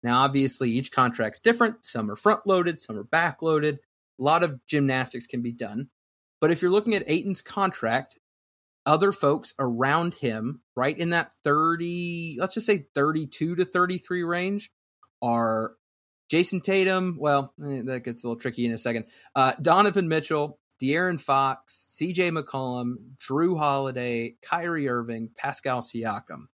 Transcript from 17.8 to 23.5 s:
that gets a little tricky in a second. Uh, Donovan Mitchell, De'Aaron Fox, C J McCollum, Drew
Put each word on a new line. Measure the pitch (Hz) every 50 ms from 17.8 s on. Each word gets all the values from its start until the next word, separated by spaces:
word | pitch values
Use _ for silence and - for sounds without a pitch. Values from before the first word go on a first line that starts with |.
| 117
that | 131 131 127 120
gets | 123 117 120 -
a | 120
little | 117 117
tricky | - 131 117 - 120
in | 120
a | 113 113
second. | - 123 117 117 110 _ - - - - _
Uh, | 131 131 131 127 -
Donovan | 160 170 165 190 208 208 180 196 185 165
Mitchell, | 160 160 151 - 160 151 147 147 - _ _ _ _ _
De'Aaron | 131 131 147 165 180 185 175 147
Fox, | - - 139 135 135 135 131 - _ - - - - -
C | - - 151 175
J | 180 175 185 175
McCollum, | 160 160 143 - - 135 131 127 123 123 123 120 123 117 107 123 131 _
Drew | - - 135 147 165 185